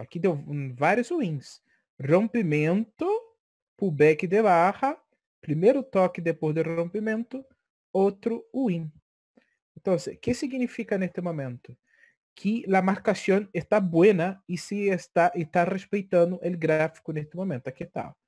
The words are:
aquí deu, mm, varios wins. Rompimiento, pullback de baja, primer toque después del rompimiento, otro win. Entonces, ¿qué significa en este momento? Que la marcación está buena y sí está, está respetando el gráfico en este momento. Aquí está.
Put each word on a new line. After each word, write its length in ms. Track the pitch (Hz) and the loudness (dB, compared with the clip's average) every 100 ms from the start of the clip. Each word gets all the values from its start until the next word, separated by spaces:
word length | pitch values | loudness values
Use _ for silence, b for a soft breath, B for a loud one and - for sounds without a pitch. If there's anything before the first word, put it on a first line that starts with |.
aquí 160 | 120 175 | -12 -2
deu, 180 | 185 147 | -2 -2
mm, 400 | 147 147 135 123 | -4 -8 -8 0
varios 360 | 151 214 240 | 2 2 0
wins. 520 | 339 196 143 - - _ _ _ - | -2 -4 -4 -10 -20 _ _ _ -10
Rompimiento, 1080 | 135 175 220 240 180 151 156 190 226 - 349 440 453 _ _ _ _ - | 2 2 4 0 0 2 2 0 -2 -6 -4 -4 -6 _ _ _ _ -4
pullback 460 | 196 143 151 151 | -4 4 4 4
de 200 | 180 202 | 0 2
baja, 640 | 220 170 180 - 269 311 _ _ _ _ | 4 4 4 2 -4 -4 _ _ _ _
primer 440 | - 156 196 277 | -6 0 2 2
toque 360 | - 190 185 185 | 0 0 0 0
después 360 | 170 160 156 156 | -4 -2 -2 -2
del 80 | |
rompimiento, 840 | 160 165 170 208 214 220 233 262 269 _ _ _ _ | -2 -4 -6 -6 -4 -6 -6 -12 -16 _ _ _ _
otro 560 | 190 196 196 233 226 - | 0 0 0 -6 -6 -8
win. 400 | 254 254 170 160 - _ _ _ _ b b _ - | -4 -2 -2 -6 -14 _ _ _ _ b b _ -8
Entonces, 420 | - 170 - - | -2 -2 -2 -8
¿qué 140 | - | -6
significa 600 | 247 285 262 247 - 214 202 | -4 -4 -4 -6 -6 -4 -2
en 80 | |
este 180 | 180 - | -4 -6
momento? 560 | 175 160 135 123 - 123 b b b b _ | -6 -6 -8 -10 -16 -20 b b b b _
Que 300 | - 196 226 - | -6 -4 -2 2
la 160 | 190 | 2
marcación 680 | 185 196 - 190 - 190 208 | 2 0 -2 -2 2 0 0
está 260 | 170 - 208 | -8 0 0
buena 640 | 185 165 202 190 175 190 - | 2 6 6 6 0 -4 -10
y 100 | 175 | -10
sí 320 | - 202 202 | -8 -4 -2
está, 380 | 180 - 175 175 175 | -2 -2 2 2 2
está 280 | 156 180 | -2 0
respetando 800 | 175 190 - 202 190 180 170 185 | 0 -2 -4 -6 0 2 2 0
el 160 | 175 175 | -6 -4
gráfico 540 | 156 156 156 - - | 0 2 0 -4 -10
en 80 | 156 | -8
este 180 | 147 175 | -8 -8
momento. 320 | 190 127 131 | -6 -6 -8
Aquí 140 | - | -12
está. 340 | 170 - - - | -12 -10 -12 -14